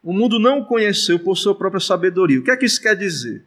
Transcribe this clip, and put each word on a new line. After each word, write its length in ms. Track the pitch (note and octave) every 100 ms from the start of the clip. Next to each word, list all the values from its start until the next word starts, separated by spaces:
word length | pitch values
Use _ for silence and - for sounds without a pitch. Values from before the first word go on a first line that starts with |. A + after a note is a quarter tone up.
o 80 | E3
mundo 260 | F#3 A#3+ A3
não 220 | A3+ C#4
o 60 | -
conheceu 520 | A#3 G#3+ G3+ - E3+
por 180 | F3 F#3
sua 180 | G#3
própria 260 | G3 F#3+ F#3
sabedoria. 580 | - F3+ F3+ F3 F3+ C3
O 60 |
que 60 | B2+
é 60 | B3+
que 100 | B3
isso 140 | -
quer 140 | A3
dizer? 480 | G3 G3 D3+ A#2+ G2